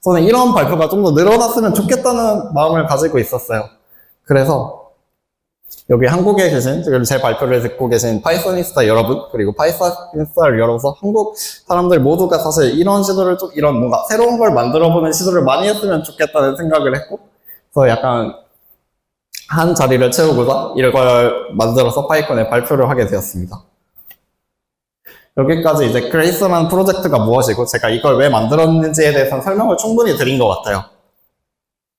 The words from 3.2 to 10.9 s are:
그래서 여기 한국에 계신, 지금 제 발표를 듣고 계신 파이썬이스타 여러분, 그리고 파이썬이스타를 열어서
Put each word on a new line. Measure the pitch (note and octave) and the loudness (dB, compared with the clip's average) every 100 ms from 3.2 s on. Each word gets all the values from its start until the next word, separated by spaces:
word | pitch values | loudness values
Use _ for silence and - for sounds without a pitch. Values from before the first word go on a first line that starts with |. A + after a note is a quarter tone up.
| A2 B2 - A2+ G#2+ _ _ - _ _ | -2 -6 -6 -6 -8 _ _ -20 _ _
그래서 | _ C#3 C3+ C#3+ - - - _ _ _ _ _ _ _ - - _ | _ 0 2 0 -4 -12 -20 _ _ _ _ _ _ _ -20 -20 _
여기 | A#2+ B2 | 0 2
한국에 | E3+ F#3 F#3+ F3+ | 2 2 2 2
계신, | C#3+ B2+ D3+ | 0 -2 -4
지금 | D#3 B2+ | -2 -2
제 | A#2+ C3+ | 0 -2
발표를 | B2+ - C3 B2+ | -2 -2 0 0
듣고 | A#2 - B2+ | -2 -4 -2
계신 | A#2 A#2 G#2+ | 0 0 -2
파이썬이스타 | C3+ F3 F#3+ F3+ E3+ - A2+ | -2 -2 -2 -4 -4 0 2
여러분, | A2+ G#2+ C3 - | 2 0 -2 -6
그리고 | A#2+ G2+ G#2 | -4 -4 0
파이썬이스타를 | D3+ E3 F3+ F3 - D3+ D3+ F3 D#3+ A#2 | -2 0 -4 -4 -10 -8 -6 0 0 2
열어서 | A2+ A#2 C#3 | 0 0 -4